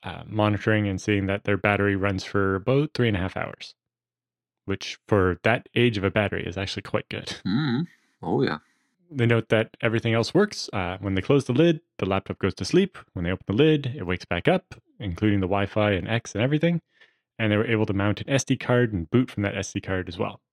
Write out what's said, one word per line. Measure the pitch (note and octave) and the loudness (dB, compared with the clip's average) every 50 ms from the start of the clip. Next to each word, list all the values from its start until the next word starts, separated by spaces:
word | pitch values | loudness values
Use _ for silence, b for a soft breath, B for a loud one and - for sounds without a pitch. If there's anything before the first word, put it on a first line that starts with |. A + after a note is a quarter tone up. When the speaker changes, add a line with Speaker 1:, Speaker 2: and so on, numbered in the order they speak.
Speaker 1:
uh, | _ G2 F2 E2+ E2 - | _ -12 -12 -12 -12 -8
monitoring | G#2+ G#2+ G#2+ G#2+ G#2 G2+ - - G#2+ G#2+ G#2 G2+ | -2 2 2 2 2 2 2 2 2 2 2 0
and | G2 F#2 | -2 -4
seeing | - - G#2+ G2+ G2 F#2+ | 0 0 0 0 2 0
that | G2 G2+ _ | -2 -4 _
their | - G#2 F#2+ | -2 -2 0
battery | - G#2+ G#2 G2 G2+ G2+ G2 | 2 0 2 2 2 2 2
runs | G2 F#2 G2+ F#2+ F#2 - | 2 0 0 0 -2 -6
for | - - G2+ G2 F#2+ F#2+ | -4 -2 0 2 2 0
about | G2 G2 - B2+ C#3 D3 D3 _ | 0 0 0 0 0 0 -2 _
three | - B2+ A#2 | 0 0 2
and | G#2 F2+ | 2 0
a | |
half | F2+ F#2 - - | -2 -4 -4 -6
hours, | - - - _ - - - _ _ _ _ _ _ _ _ _ _ _ _ _ _ _ _ _ _ | -8 -8 -8 _ -18 -20 -20 _ _ _ _ _ _ _ _ _ _ _ _ _ _ _ _ _ _
which | - G2 F#2+ - - - - _ _ | -6 -6 -6 -6 -12 -12 -14 _ _
for | - G#2 F#2 F#2 F2+ E2+ _ | 2 4 4 2 0 0 _
that | A2 A2+ B2+ - - _ | 0 0 0 -2 -4 _
age | A#2+ A#2+ B2 A#2 G#2 | 2 2 2 2 2
of | F#2 | -2
a | G2 | 0
battery | F2+ A2 G#2 G2 - F2+ F2 | 2 2 0 0 -2 -4 -6
is | F2 F#2 F#2+ | -6 -6 -6
actually | G2 G2 - - G2+ | -6 -6 -6 -8 -10
quite | - - A2 - _ | -4 -6 -6 -6 _
good. | - - - - - - - | -10 -10 -10 -10 -12 -10 -6
Speaker 2:
Mm. | F#2 F#2 B2 D#3 C#3+ A2+ B2+ E3+ F3 b b b b b b - | -2 -2 0 0 0 0 -2 -2 -4 b b b b b b -6
Oh, | D#3+ - C#3 | -2 0 0
yeah. | C#3 - D#2 D#2 _ _ _ _ _ _ _ _ _ _ | 0 0 -2 -6 _ _ _ _ _ _ _ _ _ _
Speaker 1:
They | E3 C#3 A#2 | -2 0 2
note | A2+ A#2 A2+ A2 _ | 4 4 2 2 _
that | - A2 A2+ - - - | 2 2 2 0 -4 -4
everything | - A#2 A2 A#2 - A#2 A2+ | -4 0 0 0 0 2 2
else | A2+ A2+ - - | 2 0 2 2
works. | - G3+ G#3 - - - - | 2 2 2 0 -8 -12 -8
Uh, | - G#2 F#2 F2 F2+ F#2 | -4 -4 -4 -4 -6 -6
when | G2+ G2+ G2 | -4 -2 -2
they | F#2+ | -2
close | F#2 - C#3 C#3+ C3 | 2 4 2 2 2
the | - B2 | 2 2
lid, | B2 D#3+ E3+ E3 D#3+ _ _ _ _ | 4 4 4 4 0 _ _ _ _
the | - | -2
laptop | F#2 F#2+ F#2+ - - F#2+ _ | 0 0 -2 -2 -4 -8 _
goes | - G2 F2+ | -2 -2 -2
to | - F#2+ | -2 -6
sleep. | - - F3 G3 F#3+ _ - - _ _ | 2 2 2 2 2 _ -14 -20 _ _
When | - F2 | -6 -4
they | F2 | -4
open | F#2 F2+ - | -4 -4 -4
the | - F#2+ | -4 2
lid, | A2 D3 D#3+ D#3 D3+ C#3 B2+ A#2 | 4 4 4 4 2 0 -4 -8
it | D3 B2 E2+ | -6 -4 -4
wakes | F#2 F2+ - | -4 -4 -4
back | _ F2 F2 - - | _ -4 0 2 2
up, | F3 F#3 - _ - - _ _ _ _ | 2 2 0 _ -20 -20 _ _ _ _
including | - G2+ E2+ E2+ G#2+ G#2+ G2+ G2+ | -8 -8 -4 0 2 2 2 2
the | F#2+ F2+ | 0 0
Wi-Fi | F#2+ G2 G2+ G2 - A2 G#2+ G#2 | 0 0 -2 -2 0 0 2 2
and | G2+ F#2 E2 - | 2 0 -2 -2
X | A2 A#2 - - - | -4 -4 -4 -4 -4
and | G2 | -2
everything. | A2+ C3 D3 D3+ D#3 E3+ E3+ D#3+ _ b b b b b b b b b _ _ | 0 0 0 2 2 2 0 0 _ b b b b b b b b b _ _
And | A2+ G#2+ | 0 2
they | G#2 G#2 | 2 2
were | A2+ A#2 | 2 2
able | A#2 G#2+ A2 | 2 0 2
to | G#2+ G2+ | 0 0
mount | G2 G2 G#2 G#2 - | 0 2 2 0 -2
an | - - | -2 0
S | C#3 C3+ - | 0 0 0
D | - C3+ - | 0 -2 -4
card | - - C3 B2 B2 A#2 G#2+ | 0 2 2 4 4 2 0
and | F#2 E2 - | -4 -4 2
boot | - A#2+ C3 - | 2 2 2 2
from | - - G2+ | -2 -2 -2
that | G2+ G2+ | -2 -2
S | G2 F#2+ - - | -4 -6 -6 -6
D | G2+ | -8
card | - - G2 F#2 F2+ F2+ | -6 -4 -4 -4 -4 -6
as | E2+ F#2 | -6 -6
well. | G#2+ G2+ G#2+ - _ _ | -6 -6 -6 -12 _ _